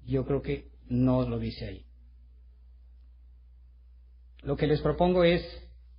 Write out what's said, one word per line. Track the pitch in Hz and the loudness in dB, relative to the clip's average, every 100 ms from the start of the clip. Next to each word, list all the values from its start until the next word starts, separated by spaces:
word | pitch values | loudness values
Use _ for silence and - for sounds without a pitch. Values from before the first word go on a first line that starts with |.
| 117 | -6
Yo | 135 127 | -4 -2
creo | 139 | -4
que | 123 143 - - - | -2 -6 -8 -20 -6
no | 123 127 127 123 | 0 2 2 0
lo | 117 | -2
dice | 113 107 104 | -6 -6 -10
ahí. | 98 - - - - - - - - - - - - - - - - - - - - - - - - - - | -12 -18 -20 -20 -20 -20 -20 -20 -20 -20 -20 -20 -20 -20 -20 -20 -20 -20 -20 -20 -20 -20 -20 -20 -20 -20 -12
Lo | - 139 | -6 -2
que | 147 | 0
les | 151 | 0
propongo | 151 151 180 185 | 0 2 2 4
es | 170 175 - - - - - | 4 4 -2 -12 -18 -20 -20